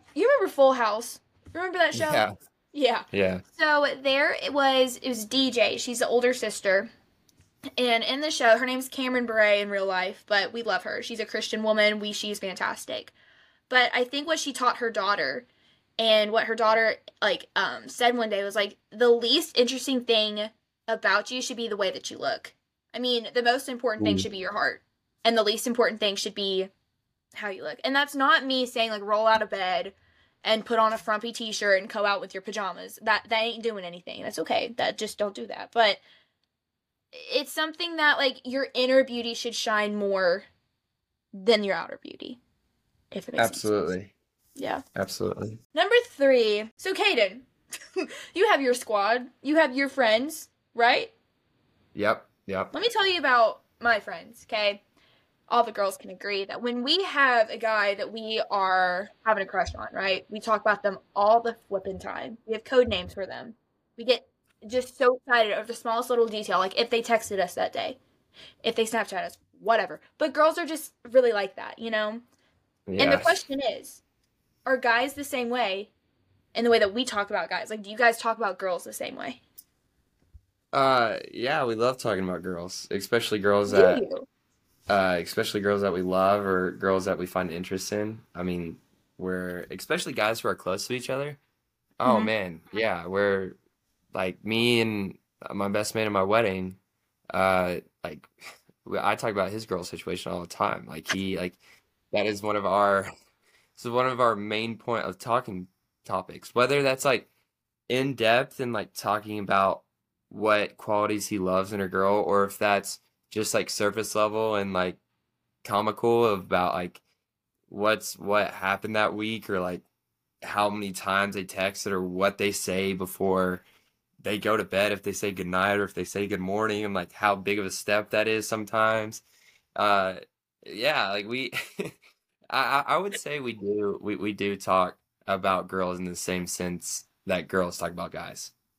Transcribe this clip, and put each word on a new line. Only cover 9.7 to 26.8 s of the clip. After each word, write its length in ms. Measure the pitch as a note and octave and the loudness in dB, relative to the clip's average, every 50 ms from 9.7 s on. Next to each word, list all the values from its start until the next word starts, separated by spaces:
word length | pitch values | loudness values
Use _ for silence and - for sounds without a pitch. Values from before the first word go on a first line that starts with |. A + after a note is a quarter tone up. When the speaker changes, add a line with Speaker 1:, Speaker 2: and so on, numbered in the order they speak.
| G3+ G3 F#3+ | -2 -2 -2
Speaker 1:
life, 360 | G3 F#3 F3+ F#3 G3 G#3 - _ | 0 0 0 -2 -4 -6 -8 _
but 260 | - G#3 G3 F#3 - A3+ | 0 2 2 2 0 -2
we 80 | A#3 | -4
love 220 | A#3 A3 F#3 F3+ - | -2 -2 -2 -2 -2
her. 180 | - - - | -4 -8 -8
She's 180 | - - A#3 G#3+ | -8 -8 -8 -8
a 60 | G#3+ | -6
Christian 380 | - - G#3+ A3 - A3+ G#3+ G#3+ | -6 -6 -6 -4 -4 -4 0 2
woman. 360 | G#3+ G#3+ G#3+ G#3 G#3 G#3+ G#3+ | 2 4 6 4 4 4 0
We, 120 | G#3 G#3 G3+ | -4 -6 -6
she's 240 | - - G#3 G#3 | -6 -6 -6 -6
fantastic. 760 | - G3+ F#3+ F3+ - G3+ - - - - - A#2+ A2+ - - - _ _ _ _ _ _ _ _ _ _ - | -6 -6 -8 -6 -4 -4 -4 -4 -6 -8 -10 -10 -10 -10 -14 -20 _ _ _ _ _ _ _ _ _ _ 2
But 220 | B3 B3+ B3 - - | 4 4 4 4 4
I 100 | B3 B3 | 2 0
think 240 | B3 C#4 C#4+ D4 | 0 -2 -4 -2
what 120 | E4 D#4+ D#4 | 0 -2 -2
she 140 | - C#4+ - | -2 -4 -4
taught 240 | - B3 B3 - | 0 0 0 2
her 140 | - A#3+ A3+ | 0 -2 -2
daughter 560 | G#3+ G#3+ F#3+ G3+ G3+ F#3 D3 C3 - - - _ _ _ _ _ _ _ _ _ _ | -2 0 0 0 0 0 0 -2 -4 -6 -10 _ _ _ _ _ _ _ _ _ _
and 340 | - A3+ A3 A3 G#3+ G#3 G#3 | 0 4 6 6 6 4 4
what 140 | G#3+ A3+ - | 2 0 0
her 100 | A3+ A3+ | 0 0
daughter, 400 | A#3 A3+ G#3+ A3 A3+ A3+ A3 - - _ - - - | 2 4 4 4 4 4 2 0 -2 _ -16 -6 -2
like, 260 | A3+ G3+ F3 - - - - | 0 0 0 -2 -6 -4 -2
um, 340 | G3+ F#3+ C#3 B2 A#2 A2 - | 0 0 0 -2 -6 -10 -10
said 280 | - - B3 A#3+ A#3+ | -2 2 2 2 4
one 120 | B3 A3+ G#3+ | 2 0 -2
day 140 | G#3 G3 G3+ | -2 -2 -4
was, 120 | G3+ G3+ | -2 -2
like, 220 | G#3+ G3+ G#3 - _ _ _ | -2 -2 -2 -4 _ _ _
"The 180 | - G#3+ B3 A#3+ | -2 4 6 6
least 480 | A#3 A#3 A#3+ A3+ C4+ E4+ D#4 - - | 6 6 4 2 2 2 2 2 2
interesting 480 | - B3+ A#3+ C4+ B3+ - C#4+ C4 B3 A#3+ | 2 2 2 0 -4 -2 -2 -2 0 2
thing 440 | - A#3 G#3+ G#3+ G#3+ G#3 G#3 G#3 G#3+ - _ _ _ _ _ _ | 2 2 2 2 0 -2 -6 -8 -8 -10 _ _ _ _ _ _
about 440 | - A3+ A3 - G3+ G3 G#3 G#3 - | -6 -4 0 2 2 2 2 0 -2
you 100 | B3+ B3+ | -6 -6
should 160 | B3 - B3 | -6 -6 -6
be 100 | A3+ A#3 | -6 -6
the 100 | A3 G#3 | -4 -2
way 120 | G3+ G3 F#3 | -2 -2 -2
that 200 | - - - - | -4 -6 -10 -12
you 60 | - - | -10 -6
look. 340 | - C3+ A2+ - - - - _ _ _ _ _ _ _ - | -4 -4 -4 -4 -8 -14 -20 _ _ _ _ _ _ _ -8
I 60 | A3+ | -4
mean, 300 | B3 B3 B3 A#3 A3 - - | -2 -2 -2 -2 -2 -2 -2
the 80 | B3 A#3+ | 0 2
most 240 | A#3+ B3 C#4 C4+ C#4+ | 2 2 2 0 -6
important 360 | B3+ A#3+ C4 A#3 G#3+ A3 G#3+ | -6 -4 -2 -2 -2 0 2
thing 120 | G#3 C#3+ | 2 2
Speaker 2:
Mm. 20 | F#3 | 2
Speaker 1:
should 120 | F#3+ G#3+ | 0 -4
be 60 | G3+ | -6
your 160 | F#3 F#3 F3+ G#3 | -8 -8 -6 -4
heart. 300 | - C#3+ B2+ F#2 - _ _ _ _ _ _ _ _ - | -2 -2 -2 -4 -6 _ _ _ _ _ _ _ _ 0
And 140 | A#3 A#3 | 2 4
the 60 | A3+ G#3 | 4 4
least 220 | G#3 G#3+ G#3+ - | 2 0 0 -2
important 320 | B3+ A#3 A#3+ A3 E3+ A3+ G#3+ | -2 2 2 2 2 0 0
thing 160 | G#3+ G3+ G3 | -2 -2 -2
should 180 | G3+ - G#3+ - | -4 -6 -6 -6
be 340 | G#3 G3+ G3 F#3+ F#3 F#3 G3 _ _ | -4 -4 -2 -2 -2 -2 -4 _ _